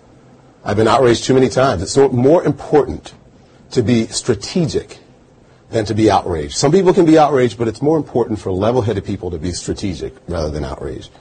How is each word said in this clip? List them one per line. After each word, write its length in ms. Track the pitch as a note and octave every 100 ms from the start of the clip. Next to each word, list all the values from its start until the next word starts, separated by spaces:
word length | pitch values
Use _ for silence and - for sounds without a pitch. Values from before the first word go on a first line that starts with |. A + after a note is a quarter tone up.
| _ _ _ _ _ _
I've 120 | - G#2
been 100 | A2
outraged 380 | A#2 B2+ A2+
too 100 | -
many 140 | C3 B2+
times. 340 | - C3+ G2
It's 100 | -
so 160 | C#3 C#3
more 340 | B2+ C3 F3
important 680 | - C#3+ - D3+ - C#2+ - - _ - _ _ -
to 100 | -
be 240 | G#2+ A#2+ A2+
strategic 920 | - - A2+ - F#3 D#3 F#2 - - - _ _ _ _ _ -
than 140 | A2+
to 100 | G2+
be 160 | G#2+ A2
outraged. 440 | F#2+ - E2 D2
Some 180 | - C#3
people 220 | F3+ F3+
can 100 | F3+
be 140 | E3+ D#3+
outraged, 400 | D3 C#3 B2 G#2+
but 100 | A2+
it's 140 | G#2
more 160 | D3 D#3+
important 400 | C#3 B2 A2+ G#2+
for 120 | -
level-headed 540 | F#2 G#2 B2+ A2 G2+
people 260 | - G2 F2+
to 80 | E2+
be 140 | F2
strategic 600 | E2+ - F2 G#2 D#2 D#2+ - -
rather 240 | E2+ D#2
than 140 | D2+
outraged. 460 | C#2 C#2+ C#2 C2+ - _